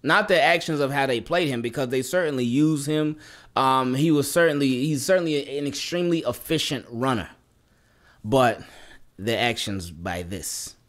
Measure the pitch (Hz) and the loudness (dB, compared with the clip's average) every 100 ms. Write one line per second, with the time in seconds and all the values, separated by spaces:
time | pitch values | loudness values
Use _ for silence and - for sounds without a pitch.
0 | 135 190 202 175 147 170 175 151 139 139 | 4 2 4 4 6 2 0 0 0 0
1 | 135 120 - 170 160 123 117 147 127 131 | 0 0 0 0 0 -2 -4 -4 -2 -2
2 | 127 180 160 135 123 127 156 151 139 156 | 0 0 0 -2 0 2 2 2 -2 -2
3 | 151 151 - - - - 131 131 127 131 | -2 -6 -16 -20 -8 0 2 2 2 2
4 | 165 147 139 175 165 143 139 127 151 143 | 2 2 2 2 2 4 0 0 0 -2
5 | 123 185 165 147 135 139 143 131 - 175 | 2 2 2 -2 -4 -6 -6 -6 -6 -2
6 | 175 165 123 120 - 160 - 135 - 117 | 0 0 -2 -6 -4 -2 -2 -6 -8 -4
7 | 131 117 76 - _ _ _ _ _ _ | 0 -2 -4 -14 _ _ _ _ _ _
8 | _ _ 104 135 123 87 - - - - | _ _ 0 4 4 0 -12 -20 -20 -20
9 | - - 101 110 120 117 - 98 87 80 | -20 -8 -4 0 0 -2 -6 -6 -10 -10
10 | 90 87 87 92 78 - - - | -8 -8 -8 -10 -8 -10 -12 -16